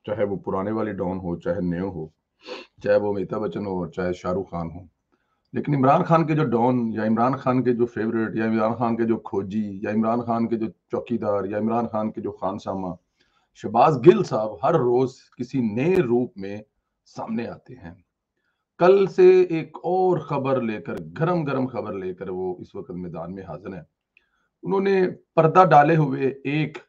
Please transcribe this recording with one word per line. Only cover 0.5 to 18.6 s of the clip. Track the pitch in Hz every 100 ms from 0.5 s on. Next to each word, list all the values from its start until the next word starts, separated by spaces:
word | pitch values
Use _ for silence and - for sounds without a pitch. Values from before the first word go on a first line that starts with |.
| 95 98
वाले | 110 107
डॉन | 95 90 92
हो, | 90 85
चाहे | 87 87
नए | 87 85
हो, | 98 87 78 _ _ _ - - - _
चाहे | 107 104
वो | 104
अमिताभ | 101 90 107
बच्चन | 104 - 101
हो | 92
और | 82
चाहे | 92 90
शाहरुख | 90 90 92 95
खान | 85 82
हो, | 80 90 _ _ _ _ _ _ 120
लेकिन | 117 143
इमरान | 131 156
खान | 175 165 156
के |
जो | 156
डॉन | 147 113 123 127 117
या | 107 107
इमरान | 113 123
खान | 139 131 127
के | 123
जो | 117 120
फेवरेट | - 113 113 110 95
या | 113
इमरान | 110 110
खान | 117 117 117
के | 113
जो | 113
खोजी | - 101 98 107 104 98 107
या |
इमरान | 107 110 120
खान | 120 117 117
के | 113
जो | 107
चौकीदार | - _ 113 - 113 110 101 95
या | 104
इमरान | 110 117 117
खान | 110 110
के | 110
जो | 101
खानसामा, | 101 95 104 - 95 92 87 _ _ _ _ _ -
शहबाज | 107 113 147
गिल | 139 131 214
साहब | - 117 110 - 139
हर | 120
रोज | 120 123 127 - _ -
किसी | 123 139
नए | 117 104 156 185
रूप | 131 120 123 98
में | 98 104 - _ _ _ _
सामने | - 117 113 113
आते | 80 -
हैं। | 85 85 90 _ _ _ _ _ _